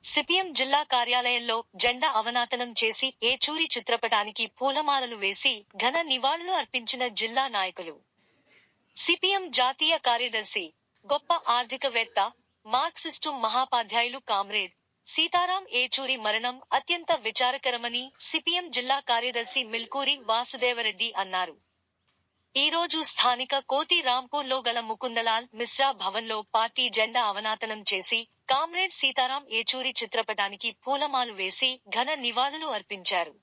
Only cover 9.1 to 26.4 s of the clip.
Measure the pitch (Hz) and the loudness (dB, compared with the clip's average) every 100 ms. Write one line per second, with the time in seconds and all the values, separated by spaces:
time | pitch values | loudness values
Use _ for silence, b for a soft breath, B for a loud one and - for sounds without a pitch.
9.1 | 349 370 392 359 254 254 254 311 320 247 | 2 2 0 2 4 4 2 2 2 2
10.1 | 233 247 220 208 208 165 _ _ _ - | 0 0 -2 -4 -6 -6 _ _ _ -2
11.1 | 294 _ 339 - 240 240 254 269 226 226 | -2 _ 0 2 2 0 -2 0 0 0
12.1 | 220 202 - _ _ 220 240 330 - - | 2 0 -2 _ _ 0 2 2 -4 -6
13.1 | - 311 277 226 240 262 247 214 233 240 | -4 -4 -2 0 2 2 0 2 0 0
14.1 | 262 - 202 202 214 185 _ _ _ - | -4 -2 0 0 -2 -2 _ _ _ -6
15.1 | - 330 349 359 381 381 247 247 269 262 | 0 2 4 4 0 0 0 0 -2 -2
16.1 | 262 214 214 240 254 - 262 - 349 339 | 0 0 0 -2 -6 -2 -2 0 -4 0
17.1 | 311 220 214 247 254 262 240 233 240 262 | 0 0 2 0 2 -2 -2 -4 -4 -8
18.1 | _ - 320 339 349 349 240 254 277 - | _ -4 -2 0 -2 -2 -4 0 -2 2
19.1 | 233 247 240 233 277 226 233 226 277 269 | 0 2 -2 -2 -4 -2 -6 -4 -2 0
20.1 | 285 220 226 247 254 247 240 220 190 226 | -2 0 0 0 -2 0 0 -2 -2 -4
21.1 | 202 190 185 180 151 _ _ _ _ _ | -2 -2 -2 -4 -8 _ _ _ _ _
22.1 | _ _ _ _ 269 294 320 339 320 302 | _ _ _ _ 0 2 2 0 -2 -4
23.1 | - 254 247 262 277 - 269 311 349 269 | 2 2 2 0 -4 0 0 2 2 2
24.1 | 247 254 294 269 262 233 233 226 220 254 | 0 -2 -6 -2 -2 0 -2 -4 -6 -2
25.1 | 233 226 220 247 220 240 - 269 220 190 | 0 2 0 -2 -8 -6 2 2 2 -2
26.1 | 202 226 220 | -2 -4 -6